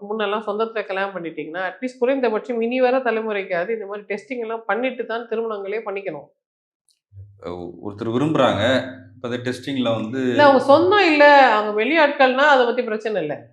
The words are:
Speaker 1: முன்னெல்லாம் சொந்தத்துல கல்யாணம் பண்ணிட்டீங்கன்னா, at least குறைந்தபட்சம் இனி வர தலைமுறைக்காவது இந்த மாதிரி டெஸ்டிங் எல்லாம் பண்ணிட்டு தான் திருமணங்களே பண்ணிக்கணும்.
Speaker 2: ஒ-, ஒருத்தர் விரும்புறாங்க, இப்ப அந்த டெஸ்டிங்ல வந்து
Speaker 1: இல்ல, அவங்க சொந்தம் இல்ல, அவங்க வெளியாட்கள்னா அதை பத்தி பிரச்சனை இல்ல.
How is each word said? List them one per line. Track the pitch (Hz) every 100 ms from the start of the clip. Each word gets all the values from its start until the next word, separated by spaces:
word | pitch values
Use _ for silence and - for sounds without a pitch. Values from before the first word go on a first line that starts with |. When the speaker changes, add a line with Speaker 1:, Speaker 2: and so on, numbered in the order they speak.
| 202
Speaker 1:
முன்னெல்லாம் | 220 202 214 214
சொந்தத்துல | 208 226 226
கல்யாணம் | 202 190 196
பண்ணிட்டீங்கன்னா, | 185 165 151 156 170 185
at | -
least | 254 247
குறைந்தபட்சம் | 247 277 240 214 214 233
இனி | 233 254
வர | 247 262
தலைமுறைக்காவது | 254 220 220 208 190 175 190
இந்த | 220 196
மாதிரி | 208 202
டெஸ்டிங் | 208 - 247
எல்லாம் | 220 226 226
பண்ணிட்டு | 202 262 240 226
தான் | 226 233
திருமணங்களே | 226 226 208 196 220
பண்ணிக்கணும். | 214 196 190 147 - _ _ _ _ _ _ _ _ - - -
Speaker 2:
ஒ-, | 87 90 87 -
ஒருத்தர் | 104 101 120
விரும்புறாங்க, | 120 156 143 120 98 117 127 - - -
இப்ப | - 120
அந்த | 123 123
டெஸ்டிங்ல | 123 147 135 117
வந்து | 113 110 131
Speaker 1:
இல்ல, | 127 285
அவங்க | 294 254
சொந்தம் | 269 294 359 415 349
இல்ல, | 302 294 285 262
அவங்க | 214 214 208
வெளியாட்கள்னா | 240 330 294 285 262 247 294
அதை | 269 233
பத்தி | 233
பிரச்சனை | 220 214 226 196
இல்ல. | 151 127 -